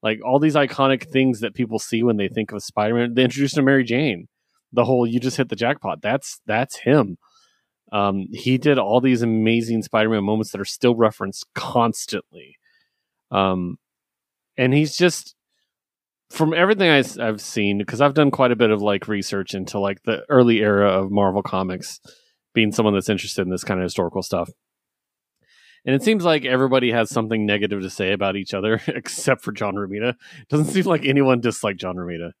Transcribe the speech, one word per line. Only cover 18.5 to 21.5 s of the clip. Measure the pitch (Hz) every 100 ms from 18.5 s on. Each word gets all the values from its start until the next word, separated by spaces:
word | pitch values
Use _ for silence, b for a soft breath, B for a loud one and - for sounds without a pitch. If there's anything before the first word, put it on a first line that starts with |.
a | 117
bit | 117
of, | 107
like, | 104 98 -
research | 104 95 98 95
into, | 101 95 104
like, | 98 98
the | - 113 -
early | 135 120 113
era | 104 101 101
of | 92 95
Marvel | 101 98 95
Comics, | 98